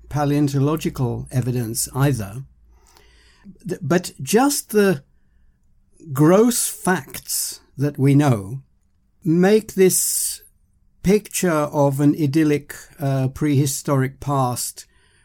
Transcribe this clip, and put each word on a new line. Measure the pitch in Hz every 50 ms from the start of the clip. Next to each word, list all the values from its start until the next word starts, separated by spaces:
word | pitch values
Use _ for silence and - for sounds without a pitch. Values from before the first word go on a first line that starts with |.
| - -
paleontological | - 143 147 143 147 147 147 139 135 139 135 143 156 156 - 170 - - 131 120 117 113 131 -
evidence | - 127 113 123 120 127 120 110 113 113 - - -
either. | 127 135 147 135 107 101 98 107 127 135 - _ _ _ _ _ _ _ _ _ _ _ _ _ _ _ _ _ _ _ - - _ - 190
Th-, | - -
but | - 135 165 175 175 - - -
just | 139 131 180 220 262 285 285 - - -
the | - 208 202 196 175 139 - _ _ _ _ _ _ _ _ _ _ _ _ _ _ _ _ _ _ _ - 165
gross | 135 127 151 160 180 202 226 247 233 - - -
facts | - - - 180 185 160 135 - - - - - - - - - - - _ _ _ -
that | 131 147 143 139
we | 131 139 139
know | 143 151 143 123 104 95 95 123 135 - _ _ _ _ _ _ _ _ _ _ _ -
make | 151 160 175 180 190 214 220 214 - -
this | 185 190 185 180 - - - - - - - - - - _ _ _ _ _ _ _ _ _ _ _
picture | - 175 196 214 208 - - - - 180
of | 165 151 147 147 - 151 139 143 135 139
an | 147 143 151
idyllic, | - 156 139 131 160 160 151 147 143 143 - - - - - - -
uh, | 143 135 135 135 131 131
prehistoric | 135 - 156 151 147 131 147 139 - - - - 147 135 131 131 135 -
past | - 139 147 135 131 123 120 - - - - - - _ _ _ _ _ _ _ _